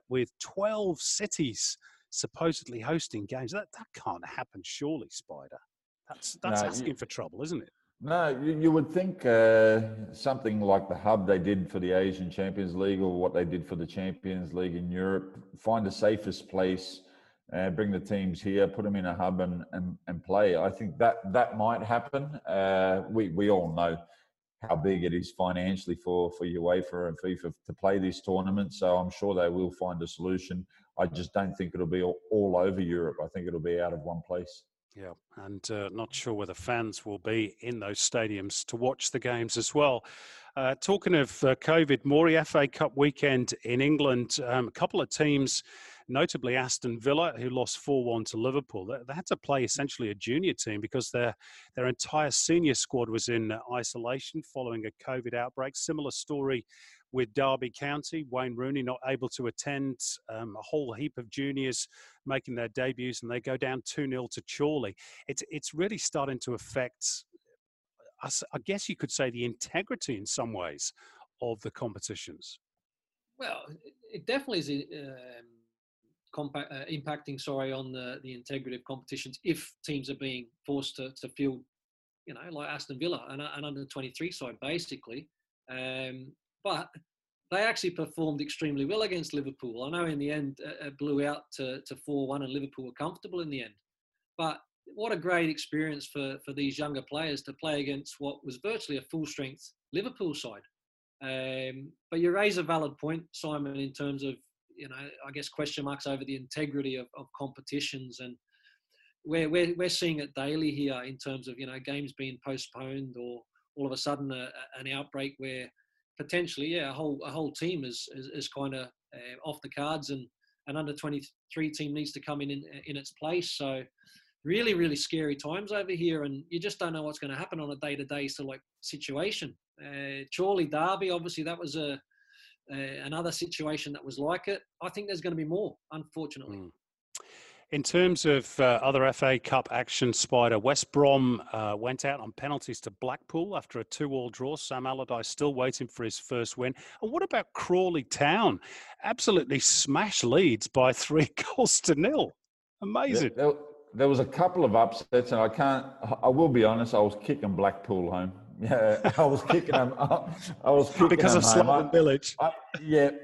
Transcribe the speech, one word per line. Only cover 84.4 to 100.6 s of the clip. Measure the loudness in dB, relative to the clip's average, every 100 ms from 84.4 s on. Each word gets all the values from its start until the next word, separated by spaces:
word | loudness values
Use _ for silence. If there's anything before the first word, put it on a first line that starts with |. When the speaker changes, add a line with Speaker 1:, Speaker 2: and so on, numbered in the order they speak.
| -12 -8
Speaker 3:
basically. | -6 -6 -6 -12 -12 -14 -14 _ _ _ -14
Um, | -10 -8 -6 -8 -10 -16 -20 _ _
but | -4 -4 -6 -16 _ _ _ _ -4
they | 0
actually | 0 0 -2
performed | -4 -6 -4 -2 -2
extremely | -6 -4 -2 -2 -2
well | 0
against | -2 -2 -4
Liverpool. | -4 -6 -8 -10 -8
I | -6
know | -2 -2
in | -2
the | -2
end, | -2 -4 -8 -12
uh, | -12 -12
it | -6
blew | -2 0 0
out | -2 -8 -10
to, | -8 -8 -12
to | -14
four | -4 -2 -2
one, | -4
and | -4
Liverpool | -6 -6 -10 -12
were |
comfortable | -8 -8 -8 -8 -6
in | -4
the | -6
end. | -8 _ _ _ _ _ _ -4
But | -4 -4 _ _ -16
what | -6 -2
a | 0
great | 2 4 2
experience | -2 -4 -2 -2 -4 -8
for, | -6 -6 -8 -8
for |
these | -4 -2 -2
younger | -4 -6
players | -6 -6 -4 -6
to | -8
play | -8 -4 -2
against | -2 -4 -8 -8
what | -8 -8 -10
was | -8
virtually | -6 -4 -4 -8
a |
full-strength | -6 -6 -6 -6 -8 -10 -20 _ _
Liverpool | -6 -4 -4 -6
side. | -4 -8 -12